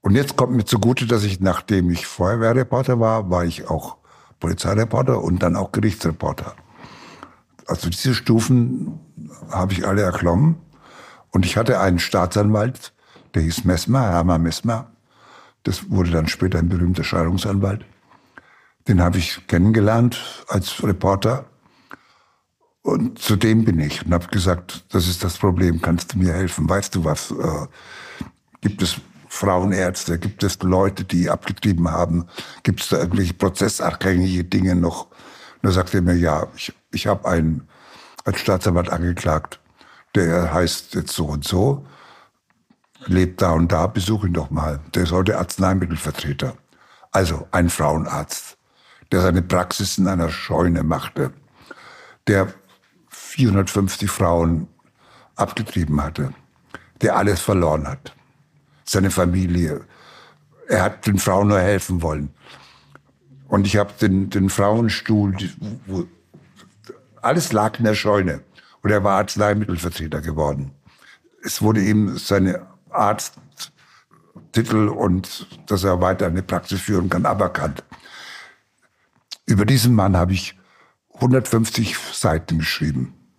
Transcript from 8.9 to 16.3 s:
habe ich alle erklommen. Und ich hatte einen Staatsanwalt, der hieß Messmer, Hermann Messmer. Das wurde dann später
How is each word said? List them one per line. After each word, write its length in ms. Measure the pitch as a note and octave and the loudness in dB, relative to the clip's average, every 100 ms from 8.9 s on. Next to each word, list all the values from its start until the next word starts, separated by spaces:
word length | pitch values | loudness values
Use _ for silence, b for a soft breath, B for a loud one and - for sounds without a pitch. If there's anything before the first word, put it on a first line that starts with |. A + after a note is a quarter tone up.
| - - - - - - | -10 -16 -20 -20 -18 -10
habe 240 | F#2 F#2 | -4 -2
ich 120 | F#2+ - | -2 -2
alle 160 | G2 | 0
erklommen. 540 | G2 E2+ E2+ E2+ D#3 D#3+ - B B B B B B | 0 0 2 4 4 2 -6 B B B B B B
Und 160 | F#2+ F#2 | 0 2
ich 100 | G#2 | 2
hatte 220 | A#2 G#2+ | 2 2
einen 220 | F#2+ F2 | 4 2
Staatsanwalt, 920 | - G2+ F2+ G#2 G#2 G#2+ A2 B2 - _ b b b | 2 0 2 2 2 2 0 -4 -16 _ b b b
der 80 | - | 0
hieß 220 | D#2+ E2 | 0 0
Messmer, 440 | F2+ F#2 - C3+ A#2 | 0 0 2 0 2
Hermann 320 | E2+ F2 E2 | 2 2 2
Messmer. 480 | E2 - G#2+ A2+ C3 _ B B B B B B | 2 -2 -4 -4 -6 _ B B B B B B
Das 260 | - F#2+ - | -6 -6 -2
wurde 220 | G2 F2 | 0 2
dann 160 | E2+ | 0
später 320 | D#2+ | -2